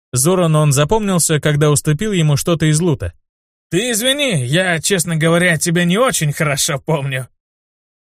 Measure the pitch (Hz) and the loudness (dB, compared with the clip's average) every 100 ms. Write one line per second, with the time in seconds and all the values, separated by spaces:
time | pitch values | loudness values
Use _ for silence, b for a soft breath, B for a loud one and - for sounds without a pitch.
0 | _ 127 139 185 170 156 151 135 147 220 | _ -2 0 2 2 2 2 2 2 0
1 | 208 180 - 156 156 147 151 147 - 151 | 0 0 0 0 0 2 2 2 0 -2
2 | 220 190 156 143 - 165 160 151 175 143 | 0 0 2 2 0 0 2 2 2 -2
3 | 90 - _ _ _ _ _ 165 247 220 | -4 -12 _ _ _ _ _ -4 -2 -2
4 | 254 277 285 175 120 160 185 165 - 196 | -2 -2 -2 -2 0 0 0 -2 -2 -2
5 | 175 160 165 170 180 160 175 170 175 185 | -2 -2 2 2 2 0 0 0 0 2
6 | 262 - 151 143 151 135 - 143 - 156 | 0 0 -4 -2 -2 -2 -4 -4 -4 -4
7 | 139 131 127 _ _ _ _ _ _ _ | -4 -8 -10 _ _ _ _ _ _ _
8 | _ | _